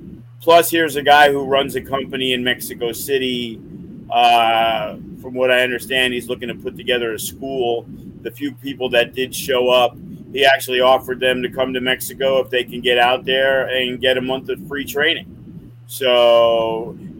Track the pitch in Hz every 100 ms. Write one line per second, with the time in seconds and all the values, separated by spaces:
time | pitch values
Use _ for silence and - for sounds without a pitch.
0 | - - - - 165 170 165 165 156 139
1 | 139 147 147 143 135 139 139 127 123 135
2 | 127 131 131 123 123 123 - 120 117 110
3 | - 135 131 123 117 110 - - - -
4 | - 117 120 117 113 113 113 110 107 -
5 | - - 127 127 127 127 127 120 110 131
6 | 127 123 120 123 120 113 123 117 117 123
7 | 117 107 - - 135 135 120 117 - -
8 | - - 117 120 143 120 139 127 127 120
9 | 120 127 131 - 151 127 127 123 120 -
10 | - - - 131 135 135 127 123 127 131
11 | 127 123 127 127 123 131 131 127 127 123
12 | - 123 135 131 123 123 120 120 120 123
13 | 120 127 131 131 135 135 120 127 123 123
14 | 127 127 127 135 131 127 - 143 127 143
15 | 156 160 - - - - - - - -
16 | 131 123 120 117 117 113 113 113 117 90
17 | -